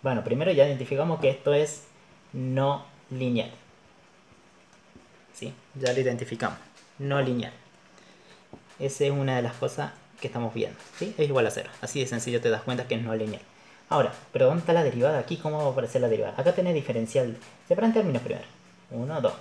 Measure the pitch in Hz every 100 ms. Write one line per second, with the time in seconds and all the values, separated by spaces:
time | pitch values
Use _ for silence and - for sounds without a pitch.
0 | 135 120 - 131 175 151 143 131 123 139
1 | 160 156 135 127 147 143 151 - - -
2 | - - - 135 127 131 139 143 - -
3 | - 127 127 120 - - - - _ _
4 | _ _ _ - _ _ _ - _ -
5 | - - - - 139 - - 135 131 127
6 | 127 120 135 113 120 - - - - -
7 | 139 139 131 123 107 - - _ - -
8 | - - - - _ - - - 135 -
9 | 139 139 135 123 120 - 131 - 143 -
10 | - - 113 117 117 113 101 - - -
11 | 196 - 147 135 110 - - - - 143
12 | - 117 120 120 117 110 - 123 120 117
13 | 113 110 107 101 - - - - - 156
14 | 123 - - - 131 170 165 170 147 120
15 | 135 147 - 170 156 151 143 123 120 127
16 | 120 107 104 - 151 180 180 156 135 117
17 | 113 139 123 113 - - - 180 226 220
18 | 190 123 120 - - - - - - 120
19 | 131 156 117 -